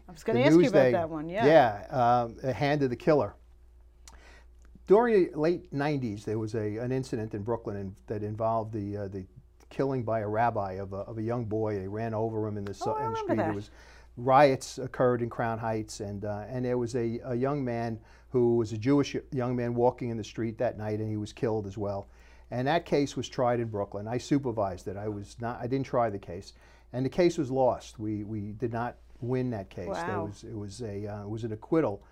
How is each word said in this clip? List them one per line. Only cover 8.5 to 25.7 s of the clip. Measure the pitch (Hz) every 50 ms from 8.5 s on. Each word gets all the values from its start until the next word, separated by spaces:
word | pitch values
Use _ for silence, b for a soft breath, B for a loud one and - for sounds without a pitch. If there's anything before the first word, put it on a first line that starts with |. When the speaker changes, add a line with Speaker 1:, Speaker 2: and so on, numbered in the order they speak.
| 113 113 110 110 110
Speaker 2:
the, | 107 101 101 101 104
uh, | 101 95
the | 98 98 92 - - - - - _ _ - -
killing | - - 139 135 135 131 117
by | 113 113 113
a | 104 104
rabbi | 107 110 117 120 113 110 98 98 92
of | 95 98 95 95
a, | 95
of | 98 - 117 113
a |
young | 110 113 120 123 120
boy. | 107 104 110 110 107 107 98
They | 92 95
ran | 101 107 113 113 110
over | 107 113 113 110 107 107 107
him | 104 104
in | 101
the, | 101 98 - 349
Speaker 1:
Oh, | -
I | - 440 440
Speaker 2:
in | 453 453
the | 453
Speaker 1:
remember | 427
Speaker 2:
street. | 359 320 220
There | 185 160
Speaker 1:
that. | 202
Speaker 2:
was | 202 208 - b b b b b b b b b -
riots | 120 131 131 135 151 139 135 127 - - - -
occurred | 131 131 - - 135 123 123 120 120
in | 113
Crown | - - 123 113 113 113
Heights, | 117 113 113 110 107 110 - -
and, | 110 101 101 98 107
uh, | 104 104 104 104 104
and | 131 127 127
there | 123 123 123
was | 120 113 120
a, | 123 117 117 113 117 -
a | 131 123
young | 117 127 135 147 147 135
man | 123 117 117 117 117 113 110 b b b b b b
who | - 127 120 120 117 117
was | 113 104
a | 113 110
Jewish | 107 131 143 143 139 139 - 120 - -
young | - 127 120 123 127
man | 123 120 120 120
walking | 120 120 123 123 - 131 120
in | 117 113
the | 104
street | - - - 113 117 110 113
that | 123 113 - -
night, | 107 107 107 107
and | 110 110
he | 107 107
was | 104 - -
killed | - - 113 107 110 98
as | 98 98 113
well. | 101 101 101 98 101 b b b b b b b b b
And | 117 123 127 139
that | 160 175 170
case | - 175 147 143 135 -
was | 135 117 -
tried | - - 127 120 123 120
in | 117 113
Brooklyn. | 104 101 101 - - 101 104 110
I | 123 127
supervised | - - 156 139 135 123 110 113 101 95 90 92 - 104
it. | 95 101
I | 104 110
was | 104 101 101 - - -
not, | 117 117 120 87
I | -
didn't | 117